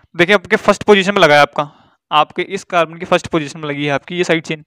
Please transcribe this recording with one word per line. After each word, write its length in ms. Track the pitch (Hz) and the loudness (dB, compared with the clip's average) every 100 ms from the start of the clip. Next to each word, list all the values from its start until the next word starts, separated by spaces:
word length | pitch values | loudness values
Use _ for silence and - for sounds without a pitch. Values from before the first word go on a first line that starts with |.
| _ | _
देखिए 200 | 165 170 | -2 0
आपके 220 | 208 - 214 | 0 0 -2
फर्स्ट 240 | - 202 | 0 0
पोजीशन 320 | - 202 185 | 2 2 2
में 60 | 202 | 2
लगा 140 | 160 | 4
है 60 | 147 | 4
आपका, 220 | 143 - 147 _ _ _ _ | 4 0 -8 _ _ _ _
आपके 320 | 151 151 - | -2 0 -4
इस 200 | 175 190 - | -10 -12 -6
कार्बन 320 | 180 160 170 | -2 -2 -6
की 60 | 180 | -4
फर्स्ट 200 | 180 - | -4 -2
पोजीशन 320 | 170 143 165 | -6 -6 -10
में 80 | 151 | -10
लगी 180 | 143 147 | -6 -4
है 40 | |
आपकी 240 | 139 - 175 | -4 -6 -6
ये 80 | |
साइड 200 | 175 165 | -2 -2
चेन। 200 | - 156 | -4 -12